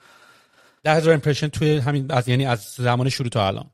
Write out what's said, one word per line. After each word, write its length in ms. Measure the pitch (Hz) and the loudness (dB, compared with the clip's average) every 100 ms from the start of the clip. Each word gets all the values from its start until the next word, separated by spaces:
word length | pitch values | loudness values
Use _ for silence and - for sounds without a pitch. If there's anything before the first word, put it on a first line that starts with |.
| - - - _ _ _ _ _ | -20 -20 -20 _ _ _ _ _
ده 100 | 151 | 0
هزار 200 | 156 160 | 2 4
امپرشن 340 | 156 147 123 151 | 2 2 -2 -4
توی 300 | - 151 151 | 0 0 2
همین، 340 | 131 143 131 | 0 -2 0
از، 160 | 123 123 | -2 2
یعنی 180 | 127 135 | 0 0
از 140 | 113 | -2
زمان 500 | - - 123 120 131 | -6 -4 0 0 0
شروع 200 | - 120 | -2 -2
تا 180 | 113 95 | 0 0
الان؟ 180 | 110 - | -2 -10